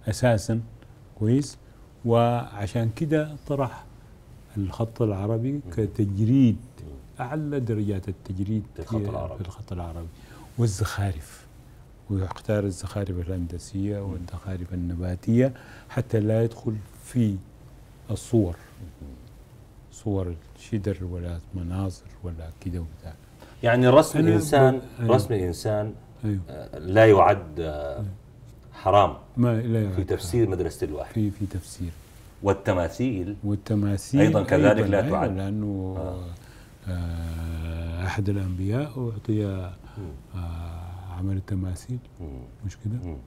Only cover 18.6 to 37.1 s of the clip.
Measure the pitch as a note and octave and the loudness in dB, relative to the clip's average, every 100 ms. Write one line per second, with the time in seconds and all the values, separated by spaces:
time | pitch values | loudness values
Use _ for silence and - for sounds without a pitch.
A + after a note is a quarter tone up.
18.6 | - - F2 - C#2+ C2 - - - - | -14 -18 -18 -16 -16 -16 -20 -20 -20 -20
19.6 | - - - - G#2+ G2 F2+ E2 - - | -20 -20 -20 -10 -4 -2 -2 -8 -14 -20
20.6 | - A2 G2+ F2+ F2+ F2 F2 F2 - F#2 | -6 -4 -2 -4 -6 -6 -6 -8 -8 -8
21.6 | E2+ F#2 F#2+ F2 - - F2+ E2 E2 - | -4 -4 -4 -6 -18 -12 -12 -10 -12 -10
22.6 | F#2 F2 D#2+ - E2 D#2 - - - - | -6 -6 -8 -12 -16 -18 -20 -20 -20 -2
23.6 | A#2 B2 B2+ C3 - D3+ D#3+ G#2+ D3 C#3+ | 4 6 10 8 8 4 4 4 4 6
24.6 | C3+ C3 - - A#2+ B2 G2 G#2+ F2+ E2 | 6 6 -6 -4 4 4 4 0 0 -2
25.6 | A2 G#2+ F2+ - - - A2 G2+ E2 C#2 | -2 -2 -2 -8 -20 -6 -4 -4 -6 -14
26.6 | - D2+ E2+ G2+ A2+ G2 F2 G2 E2+ D2+ | -12 -10 2 8 10 10 8 6 -2 -6
27.6 | D#2+ D2 C#2+ C2+ G2+ - - - - - | -6 -4 -8 -6 -8 -10 -18 -20 -20 -20
28.6 | - - F#2+ G2+ F2+ C#2+ - - B2 A2+ | -20 -4 4 6 6 0 -8 2 2 2
29.6 | A#2+ A2+ G#2 F#2 F2+ F#2 F2 A#2+ G#2+ F#2 | 0 0 2 0 -2 -2 0 2 2 2
30.6 | E2 - D#2+ D2+ - A2+ G#2 G2 G2 F2+ | -2 -2 -6 -6 -6 -2 -2 -2 -6 -6
31.6 | - - F2 - - - - - G2 G2 | -10 -10 -10 -10 -20 -20 -20 -2 0 2
32.6 | - F#2 E2+ - B2+ G2 F2+ G#2 G2+ G2+ | 2 2 0 0 -2 -2 -4 -4 -2 -2
33.6 | - G#2+ G2+ G2 - C#3 A2 G#2 F#2+ F#2+ | 0 2 2 0 0 4 6 6 4 6
34.6 | G#2 G#2+ G2+ G2+ C3 A#2 G2 F#2+ G2 G#2+ | 6 6 4 4 2 2 0 0 -2 -2
35.6 | G#2 G2 F#2 F#2+ D#2+ F2+ F2 F2 - - | -2 -4 -4 -4 -6 -8 -10 -14 -18 -20
36.6 | - - - F2+ E2+ | -20 -14 -6 -4 -4